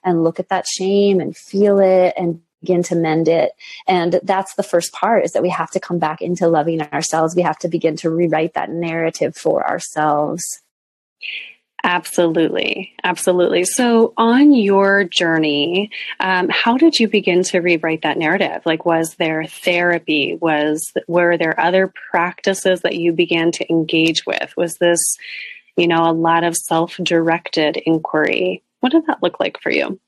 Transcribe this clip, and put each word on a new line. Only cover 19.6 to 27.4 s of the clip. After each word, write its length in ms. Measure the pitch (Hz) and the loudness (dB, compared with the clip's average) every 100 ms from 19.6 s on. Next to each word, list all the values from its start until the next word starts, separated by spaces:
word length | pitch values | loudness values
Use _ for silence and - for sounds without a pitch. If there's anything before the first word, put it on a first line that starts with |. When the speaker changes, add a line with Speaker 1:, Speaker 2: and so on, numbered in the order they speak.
| - 175 175 170 165 151 139 165 | -2 0 2 0 0 -2 -2 -2
Speaker 2:
Was, 520 | 165 151 151 156 - - - | 0 0 0 -2 -4 -8 -2
were 280 | 170 175 170 | 0 2 2
there 220 | 165 - | -2 0
other 340 | 165 185 190 - - | 0 0 0 -6 -4
practices 720 | 180 175 - - 190 190 180 | -2 -2 -4 -4 -2 0 0
that 120 | - | -2
you 180 | 185 170 | 0 0
began 380 | 165 175 170 165 | 0 0 2 0
to 180 | 170 - | -2 -2
engage 560 | 165 156 165 165 160 | -2 0 0 0 0
with? 320 | - - 165 - | -4 -6 -6 -4
Was 200 | 175 - | -6 0
this, 240 | 175 170 - - - - - - _ - | 0 2 -2 -6 -10 -16 -16 -20 _ 0
you 120 | 175 | 2
know, 200 | 165 165 | 4 2
a 40 | |
lot 320 | 165 165 165 | 2 2 2
of 120 | 170 165 | 0 -2
self-directed 1200 | - 165 170 - 170 170 165 165 | -2 -2 -2 -4 0 0 2 -2